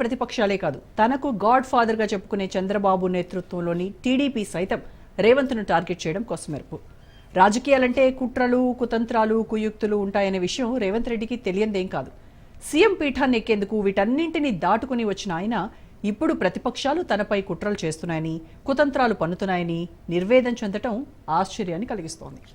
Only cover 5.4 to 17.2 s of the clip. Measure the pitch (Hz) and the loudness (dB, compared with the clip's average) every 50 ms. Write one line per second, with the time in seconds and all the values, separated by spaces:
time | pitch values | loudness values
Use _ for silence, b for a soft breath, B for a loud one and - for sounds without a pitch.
5.4 | 269 254 262 226 196 - 185 165 175 - 180 - - 165 160 196 226 - 170 160 | 4 0 -2 -4 -2 0 0 0 0 -2 -6 -6 -4 -4 -4 -4 -4 -6 -8 -8
6.4 | - - 151 131 - - - 143 - b b b b b b b b b b 180 | -8 -8 -8 -10 -10 -12 -14 -14 -14 b b b b b b b b b b 6
7.4 | 185 208 208 247 254 285 277 262 254 247 247 277 262 262 262 262 262 233 247 262 | 6 6 6 4 2 4 4 4 4 2 4 4 4 4 4 0 -4 -4 0 0
8.4 | 247 247 247 254 254 247 240 247 247 233 240 226 240 220 240 226 220 220 214 226 | 2 2 4 2 2 2 0 -2 -2 0 0 0 0 0 2 2 2 4 2 0
9.4 | 220 220 220 214 214 214 214 - 226 208 208 208 196 196 196 208 202 190 190 190 | 0 0 -2 -2 -2 -2 -4 -2 -2 0 0 0 0 0 0 0 0 2 0 0
10.4 | 180 180 - - 254 220 254 254 208 190 196 226 - - 233 220 226 220 247 226 | -2 -2 -2 -2 -2 -2 0 0 0 0 0 0 -2 -2 -4 -4 -4 -4 -6 -4
11.4 | - 202 180 190 214 220 202 190 185 185 - 151 131 139 - b b b b b | -4 -2 0 0 0 0 0 -2 -4 -4 -4 -6 -6 -8 -12 b b b b b
12.4 | b b b b - - - 302 403 453 381 - 320 285 254 254 277 262 247 226 | b b b b -10 -2 4 4 6 6 4 2 -2 -2 0 0 2 2 2 2
13.4 | 214 - 220 208 202 196 220 214 202 196 196 214 196 220 254 294 330 320 320 330 | 2 2 2 2 2 0 0 0 2 2 2 2 2 2 2 0 0 0 0 0
14.4 | 294 285 220 156 180 175 202 226 285 254 254 233 233 208 190 - - 202 170 165 | 0 0 0 0 2 2 2 2 0 -2 -2 -2 0 -2 -2 -2 -4 -6 -4 -4
15.4 | 190 214 240 196 170 226 B B B B B B - 202 208 - 311 320 311 - | -2 -2 -2 -2 -2 -4 B B B B B B -4 -4 -2 0 0 0 2 2
16.4 | - 180 - 220 - 247 240 - - 269 294 339 359 - 220 202 | 2 0 0 0 -4 -4 -4 -2 -2 -2 0 0 0 -2 -2 -2